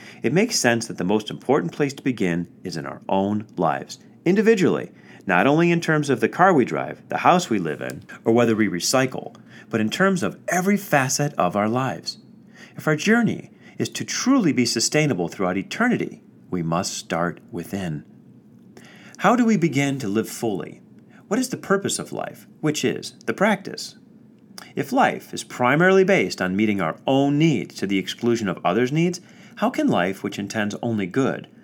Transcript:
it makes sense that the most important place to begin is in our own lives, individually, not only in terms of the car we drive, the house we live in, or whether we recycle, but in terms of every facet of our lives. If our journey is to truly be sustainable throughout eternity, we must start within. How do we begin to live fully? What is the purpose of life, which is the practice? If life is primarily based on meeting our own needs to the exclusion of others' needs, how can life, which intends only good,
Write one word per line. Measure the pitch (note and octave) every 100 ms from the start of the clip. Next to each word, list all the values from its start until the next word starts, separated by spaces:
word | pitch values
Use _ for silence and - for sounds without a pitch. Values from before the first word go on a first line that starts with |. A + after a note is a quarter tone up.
| - -
it | -
makes | D3 A3+ -
sense | B2 A#2 A2+
that | F#2+
the |
most | F#2 G#2+ -
important | G2+ - D3 E3+
place | - C#3+
to | C3+
begin | C#3 A#2+ F#2+ E2+ E2+ -
is | F#2 D#2+
in | C#2+
our | C#2 -
own | F#2+ G2 G#2 G#2+ -
lives, | E2+ C#2 - - - -
individually, | - G3 G#3+ A3+ D3+ D2+ - - - - -
not | F2+ A2
only | D3+ E3+
in | E3+
terms | E3 D#3 C#3+
of | B2
the | A2
car | - F#3
we | E3+ A#2
drive, | D2 C2 - -
the | -
house | C3+ F3+ F3
we | G#2+
live | E2 C#2+
in, | B1+ B1+ - -
or | -
whether | A#2 A#2 A2
we | G#2
recycle, | F2 - C3 C3 - - - - - -
but | A2+
in | A2
terms | - F#3+ F#3
of | G2 - -
every | F3 F#3 G3+
facet | G3+ D3 C3 - D3
of | - F2+ G2+
our | G#2
lives. | A#2+ C3 E2 - - - - - - - -
If | -
our | D3+
journey | - A3+ G#3+ F2+ - - - -
is | A#2
to | - -
truly | - - C#4 F3+
be | B2 A#2+
sustainable | A#2 - D#3 D3+ G2 E2+
throughout | - F#2+ F#2
eternity, | F2+ - B3 F3 - - - - -
we | F2+
must | D#2+ E2 -
start | - - E2+ F2 E2 -
within. | - E2 G2 F#2 D2+ - - - - - - - - - - - -
How | F#3 A#3+
do |
we | A#3 G#3
begin | E3 C3 C#3 C#3
to | G#2+
live | G#2 A2
fully? | - A2+ F#2+ - - - - - - -
What | G#3+
is | B3+
the | -
purpose | - G3 F#3 -
of | -
life, | G#1+ G1+ - - -
which | D#3 - B2
is | - - - -
the |
practice? | A2 G3+ G#3 - - - - - - - _ - - - -
If | -
life | C4+ D#3+ E2 -
is | -
primarily | - - B2 D3 F3+ F#3+
based | F#3 F#3+ F#2+ -
on | F#2 F#2+
meeting | G#2+ G2+
our | E2 D#2 -
own | C3+ C#3 C#3+
needs | D#3+ C3 - -
to | G2
the | G2
exclusion | F2+ - A#2+ A#2 G2+
of | E2+
others' | E2+ F#2 B2+
needs, | D3 E3+ F3 - - - -
how | G#3+
can | - D4+
life, | A2 F2 F#2+
which | G#2 G2
intends | G2 A2 G#2 G#2
only | A#2+ A2 F#2
good, | C3 C3 C#2 - -